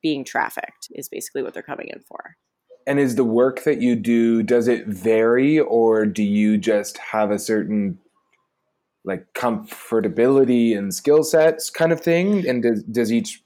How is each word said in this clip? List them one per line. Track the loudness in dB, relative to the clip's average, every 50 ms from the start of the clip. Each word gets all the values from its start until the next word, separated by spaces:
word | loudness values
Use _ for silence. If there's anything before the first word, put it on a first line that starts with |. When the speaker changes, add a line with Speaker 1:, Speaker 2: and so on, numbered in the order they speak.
Speaker 1:
being | -2 -2 -4 -4 -6
trafficked | -6 -4 -4 -4 -4 -6 -10 -12 -12 _ _ -20 -18
is | -16 -16 -14 -12
basically | -12 -12 -14 -10 _ -8 -8
what | -8 -10
they're | -14
coming | -12 -12 -12 -12 -12 -16 -16
in | -18 _ _
for. | -18 -18 -18 -18 -20 _ _ _ _ _ _ _ -20 _ _ -2
Speaker 2:
And | 0 0
is | 0 0 2
the | 0 0
work | 2 4 2 2 2 0 -2 -2
that | -2 0 2
you | 2 0 0
do, | 0 0 0 2 4 4 4 2 2
does | 2 2 2 2 2 2
it | 0 0 -2 -8
vary, | -10 -4 0 0 2 4 4 4 2 4 2 2 2 2
or | 2 2 2 2 4 4 4 4 2 0
do | 0 0 0
you | 0 2 2 2 2 2 2
just | 0 0 0 0 -2 -4 -12 -14
have | -14 -6 -2 -2 0 0
a | -2 -4
certain, | -2 -2 -2 -2 -2 -2 -4 -2 -2 -4 -6 -8 _ _ _ _ _ _ _ _ _ _ _ _ _ _ _ _ _ _ _ _ _
like, | -8 -8 -8 -10 _ _
comfortability | -4 -4 -2 -4 -4 -8 -12 -18 -20 -10 -2 -2 0 0 0 0 2 2 4 6 4 4 4 4 2 4 2 2
and | 0 -2 -6
skill | -8 -4 0 2 4 4
sets | 2 2 2 4 4 4 2 0 -8 -12
kind | -4 -2 0 0
of | 0 0
thing? | 0 0 0 2 2 0 0 0 0 -2
And | -2 0 0
does, | 0 0 0 -4
does | -4 -2 -2 0 2 0
each | -2 -2 -4 -12 -16 _